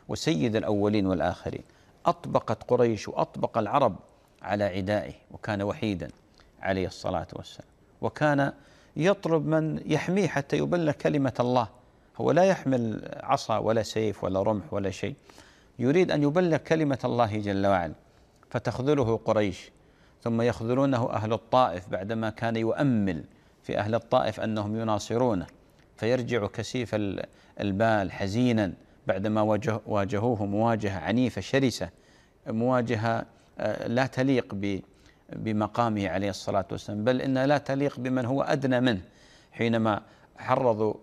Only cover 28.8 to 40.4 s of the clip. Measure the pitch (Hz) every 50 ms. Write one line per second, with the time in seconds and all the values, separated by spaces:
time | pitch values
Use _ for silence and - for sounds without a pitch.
28.8 | - - - _ - - 101 95 98 107 107 110 107 107 107 104 104 - 107 113
29.8 | - 113 107 101 101 98 - 101 107 123 120 101 107 101 98 104 110 113 117 104
30.8 | 104 98 95 90 76 82 107 120 127 117 - 101 92 - - 139 135 127 110 -
31.8 | 85 87 - - _ _ - - _ _ _ _ - 143 113 110 117 127 127 123
32.8 | 120 117 120 107 107 117 113 113 - - - _ _ _ _ - - 110 107 -
33.8 | - - 117 123 131 127 - - 131 135 139 123 - - 113 98 98 101 98 92
34.8 | - - _ _ _ - - _ _ - - 107 107 110 110 107 107 104 - -
35.8 | 120 117 107 104 98 92 80 92 101 101 95 - - - 101 98 95 - 110 107
36.8 | - - 107 104 107 127 127 127 - 135 131 131 131 143 147 139 - - 135 135
37.8 | 143 139 - - 123 127 127 127 123 113 135 139 143 - 156 143 127 131 127 123
38.8 | 127 127 113 95 90 - - - - - - - - _ - - 110 117 113 113
39.8 | 110 110 104 - - - - - - - _ -